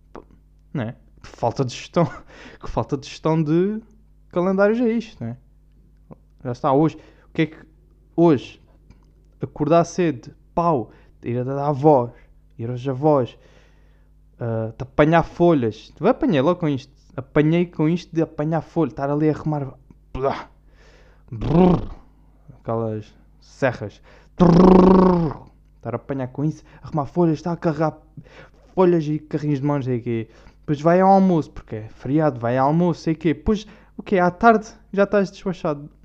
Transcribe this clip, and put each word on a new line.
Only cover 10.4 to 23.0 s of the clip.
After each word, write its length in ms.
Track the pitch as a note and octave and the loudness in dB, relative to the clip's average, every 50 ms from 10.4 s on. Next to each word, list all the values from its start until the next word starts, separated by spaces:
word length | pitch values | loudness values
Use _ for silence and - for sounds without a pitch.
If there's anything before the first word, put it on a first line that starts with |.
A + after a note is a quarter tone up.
| _ _ - | _ _ -6
pau, 360 | F3 E3 E3+ D#3+ B2 G#2+ - - - _ _ _ _ - | -2 -2 0 0 -2 -4 -6 -12 -20 _ _ _ _ -10
ir 160 | - A#2 B2 | -8 -6 -6
a 60 | B2 | -6
dar 240 | C3 C#3 C#3 C#3 D3 | -6 -6 -6 -4 -4
avós, 440 | D3 B2+ C#3+ D#3 D3 B2+ A#2+ A#2+ - - - - _ _ _ _ _ - | -2 2 4 4 4 4 2 -2 -6 -16 -20 -20 _ _ _ _ _ -12
ir 120 | A2+ A#2 | -10 -10
aos 160 | B2 A#2+ B2 | -10 -8 -8
avós, 500 | C#3 C3 B2 D3 D#3 D3 C#3 A#2+ - - - _ _ _ _ _ _ _ _ _ _ _ _ _ _ _ _ _ _ _ - | -8 -6 -2 0 2 2 2 0 -2 -6 -14 _ _ _ _ _ _ _ _ _ _ _ _ _ _ _ _ _ _ _ -10
ah, 320 | A#2+ A#2 A2+ A2+ A2 A2 - | -8 -6 -6 -6 -6 -8 -10
te 60 | - B2+ | -12 -14
apanhar 400 | - _ - D3+ D#3 E3+ E3 D3+ | -4 _ 2 4 4 4 2 2
folhas. 680 | - - - F3 F3 E3 C#3 A#2 A2 G#2 - - - - | 0 -2 0 2 4 4 4 2 -2 -4 -6 -12 -20 -10
Tu 80 | - D3 | -4 0
vai 100 | F#3 F3 | 0 0
apanhar 300 | - D#4 C4 D3+ C3+ B2+ | 0 0 0 0 2 2
logo 180 | E3+ C3+ - | 0 0 0
com 80 | D#3+ D3+ | -2 -4
isto. 240 | C#3+ B2+ - - _ _ _ _ - | -4 -4 -8 -12 _ _ _ _ -16
Apanhei 520 | - - - - D3 D3 D#3 E3 F3 F3+ | -16 -12 -4 0 0 2 2 2 0 0
com 200 | E3+ - - D#3 D#3 | -2 -2 -2 -2 0
isto 260 | E3+ F3 - - - | -2 -2 -6 -6 -4
de 80 | D#3+ D#3+ | -4 -4
apanhar 400 | D#3+ - - D3+ D#3 E3 D#3 D3+ | -4 -4 -6 -6 -4 -4 -4 -6
folhas. 300 | - - E3+ D#3+ B2 - | -6 -4 -4 -4 -4 -4
Estar 180 | C#3 C#3 C#3 | -6 -4 -4
ali 180 | D3 D3 D#3 D3+ | -2 0 0 0
a 60 | D3 | 0
remar. 400 | - - D#3 D3+ D3 C3+ C3 - - _ - - _ _ _ - | -2 -4 -4 -4 -4 -6 -8 -12 -16 _ -20 -20 _ _ _ -8
Blá. 340 | B2+ C3 C#3 - - - - _ _ _ _ _ _ _ _ - - _ - _ _ _ - | -4 -4 -4 -4 -4 -10 -18 _ _ _ _ _ _ _ _ -20 -20 _ -20 _ _ _ -16
Brrr. 560 | A#2+ A2 A2 A#2+ D3 F3 F#3 F#3 E3+ A#2 - - - - - _ _ _ _ _ _ _ _ - - - | -12 -8 -4 0 2 4 4 4 4 0 -2 -6 -12 -16 -20 _ _ _ _ _ _ _ _ -20 -20 -14
Aquelas 540 | - A#2 A2+ A2+ A2+ A2 G#2+ G#2+ | -8 -6 -6 -4 -4 -6 -8 -10